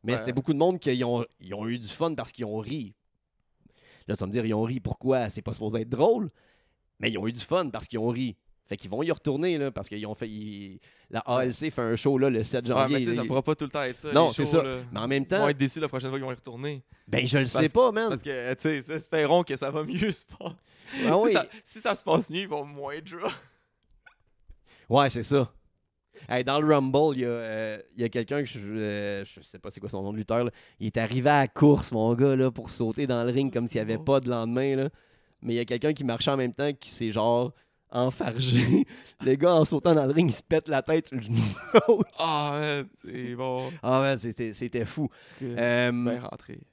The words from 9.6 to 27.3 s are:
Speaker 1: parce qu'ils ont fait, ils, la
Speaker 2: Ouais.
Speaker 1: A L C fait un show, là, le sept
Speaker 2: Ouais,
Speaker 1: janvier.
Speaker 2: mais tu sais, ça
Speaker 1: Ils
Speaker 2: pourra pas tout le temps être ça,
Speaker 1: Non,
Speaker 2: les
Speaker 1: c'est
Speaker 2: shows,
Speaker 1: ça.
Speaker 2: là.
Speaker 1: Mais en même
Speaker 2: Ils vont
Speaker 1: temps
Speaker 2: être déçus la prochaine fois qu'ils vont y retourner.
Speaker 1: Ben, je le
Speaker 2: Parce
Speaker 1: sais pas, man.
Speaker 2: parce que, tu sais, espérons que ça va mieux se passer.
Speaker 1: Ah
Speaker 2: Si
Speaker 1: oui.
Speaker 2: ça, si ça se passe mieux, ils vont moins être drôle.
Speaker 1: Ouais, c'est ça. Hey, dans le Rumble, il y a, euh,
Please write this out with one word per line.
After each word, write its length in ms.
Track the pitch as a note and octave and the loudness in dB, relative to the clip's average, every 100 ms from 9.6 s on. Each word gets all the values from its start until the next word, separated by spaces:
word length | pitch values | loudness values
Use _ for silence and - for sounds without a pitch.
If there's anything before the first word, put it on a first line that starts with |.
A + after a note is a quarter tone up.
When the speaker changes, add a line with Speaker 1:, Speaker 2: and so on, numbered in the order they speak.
| C#3 | -4
Speaker 1:
parce 200 | G#2 G2 | -6 -10
qu'ils 160 | G#2 G#2+ | -10 -10
ont 80 | |
fait, 140 | G#2+ A2+ | -10 -10
ils, 500 | G#2+ G#2+ G2+ G2 F#2+ _ _ _ | -10 -10 -12 -14 -16 _ _ _
la 100 | A2+ C3 | -8 0
Speaker 2:
Ouais. 140 | B2 | 2
Speaker 1:
A 40 | |
L 80 | B2+ | 2
C 160 | A2+ D#3 | 0 -4
fait 120 | C#3+ | -2
un 140 | A2+ A2+ | 0 2
show, 200 | C#3+ C3+ | 4 6
là, 120 | C3+ | 4
le 120 | A2+ | 4
sept 200 | G#2+ B2+ | 0 -2
Speaker 2:
Ouais, 60 | A#2+ | 2
Speaker 1:
janvier. 220 | B2+ C3+ C#3+ | 2 4 2
Speaker 2:
mais 20 | |
tu 60 | A#2 | 2
sais, 60 | |
ça 80 | A#2 | 0
Speaker 1:
Ils 40 | A2+ | 0
Speaker 2:
pourra 160 | C3 | 0
pas 100 | C#3+ | 0
tout 120 | D#3 | -2
le 40 | C#3+ | -4
temps 100 | D3+ | -4
être 140 | C3 B2 | -4 -6
ça, 160 | D3+ | 2
Speaker 1:
Non, 160 | C#3+ D#3+ | 4 4
Speaker 2:
les 40 | |
Speaker 1:
c'est 120 | A2+ | 2
Speaker 2:
shows, 60 | C#3+ | 2
Speaker 1:
ça. 120 | D#3+ | 2
Speaker 2:
là. 140 | C3+ B2+ B2 | 2 -6 -8
Speaker 1:
Mais 60 | G#2 | -6
en 80 | A#2+ | -2
même 140 | C#3 C#3 | -2 0
Speaker 2:
Ils 0 | |
vont 20 | F#3+ | 2
Speaker 1:
temps 60 | D3 | 2
Speaker 2:
être 80 | C#3+ | 2
déçus 240 | C#3 - | -2 -2
la 80 | D3+ | -6
prochaine 200 | C3 C3 | -6 -6
fois 80 | C3+ | -8
qu'ils 80 | |
vont 60 | C3 | -8
y 40 | |
retourner. 460 | A#2+ - A#2+ C#3+ C#3 _ _ - | -10 -14 -10 -10 -10 _ _ -4
Speaker 1:
Ben, 200 | A#2+ B2+ | -2 2
je 100 | C#3 | 2
le 60 | |
Speaker 2:
Parce 220 | B2+ - | 2 2
Speaker 1:
sais 40 | D#3 | 4
pas, 200 | A3+ B3+ | 6 4
man. 160 | G#3+ A3+ | 2 -2
Speaker 2:
parce 120 | C3 | -2
que, 300 | D3 C3 B2 | -6 -6 -4
tu 280 | B2+ D#3 D3+ | -2 -2 -2
sais, 120 | B2+ | -4
espérons 500 | D#3 - D#3+ D3 E3+ | -10 -2 0 4 4
que 140 | E3+ C3+ | 2 -4
ça 120 | C#3 | -4
va 120 | D3+ | -4
mieux 260 | D#3+ G3+ G#3 | -4 -2 -2
se 140 | - | -2
passer. 300 | - - - E3+ _ _ - C4+ | -10 -14 -14 -14 _ _ -14 -2
Speaker 1:
Ah 120 | A#3+ F3+ | 2 4
Speaker 2:
Si 40 | |
Speaker 1:
oui. 80 | A3+ | 4
Speaker 2:
ça, 120 | F3 - A3 | 2 0 -12
si 140 | - A3 | -16 -6
ça 140 | A#3 | -4
se 80 | A#3 | -4
passe 260 | - D#3+ - | 2 0 0
mieux, 100 | E3 | -6
ils 40 | G3 | -6
vont 160 | D3 | -8
moins 280 | C#3+ C#3+ C#3 | -8 -12 -12
être 160 | D3+ D#3+ | -12 -14
drôle. 180 | E3+ - - - _ _ _ _ _ _ _ _ _ - - _ _ _ | -8 -8 -8 -18 _ _ _ _ _ _ _ _ _ -20 -20 _ _ _
Speaker 1:
Ouais, 200 | B2+ C#3 | 4 4
c'est 140 | A#2+ | 0
ça. 280 | A2 C#3 A#2+ - _ _ _ _ _ - - | 2 2 2 -6 _ _ _ _ _ -20 -4
Hey, 140 | B2+ | -4
dans 160 | B2 C#3+ | 0 2
le 120 | D3+ | 6
Rumble, 420 | D3 C3 C#3 D#3 | 4 4 2 2
il 60 | C3 | 0
y 40 | |
a, 40 | |
euh, 520 | A#2+ | -2